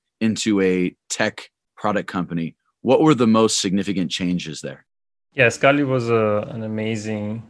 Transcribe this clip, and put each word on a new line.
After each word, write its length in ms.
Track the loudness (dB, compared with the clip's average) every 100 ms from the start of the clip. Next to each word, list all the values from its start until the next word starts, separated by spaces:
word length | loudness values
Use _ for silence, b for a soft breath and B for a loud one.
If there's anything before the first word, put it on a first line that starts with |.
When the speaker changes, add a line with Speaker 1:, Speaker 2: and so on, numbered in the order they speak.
| _ -4
Speaker 1:
into 400 | -2 0 0 2
a 340 | 2 2 -2 -6 -12
tech 420 | -4 -4 -4 -20 _ _ -6
product 320 | -2 -2 -4
company. 480 | -6 -4 -6 -6 _ _ _
What 200 | 0 4
were 120 | 4
the 140 | 4 4
most 320 | 4 4 2
significant 500 | -2 -2 -2 -2 -4
changes 520 | -2 -2 -4 -6 -10
there? 240 | -12 -14 _ _ _ _ _
Speaker 2:
Yeah, 140 | 2 2
Escale 380 | 4 2 4 2
was 240 | 0 2
a, 380 | 2 2 0 -4
an 140 | -8
amazing 800 | -6 -4 -4 -4 -4 -6 -6 -8 -12